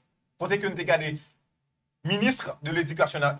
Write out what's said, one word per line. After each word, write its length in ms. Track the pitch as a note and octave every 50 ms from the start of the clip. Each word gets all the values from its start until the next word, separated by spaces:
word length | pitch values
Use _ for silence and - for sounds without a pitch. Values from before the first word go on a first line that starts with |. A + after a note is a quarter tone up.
| _ _ _ _ _ _ _ -
kote 180 | E3+ F3+ G3+ G3+
ke 80 | G3+
nou 80 | G3 F3+
te 80 | F3 E3+
gade 300 | E3 E3+ D#3 D#3 D3+ D3+ D3+ - _ _ _ _ _ _ _ _ _ _ _ _ _ _ _ -
ministre 540 | D#3+ G3 G3+ A3 - - - - - - -
de 140 | D3 D3+ D#3+
l'Éducation 480 | F3 D#3+ C#3+ D#3 E3 E3 D3 - D3+ C#3+
na-, 160 | C#3+ C#3+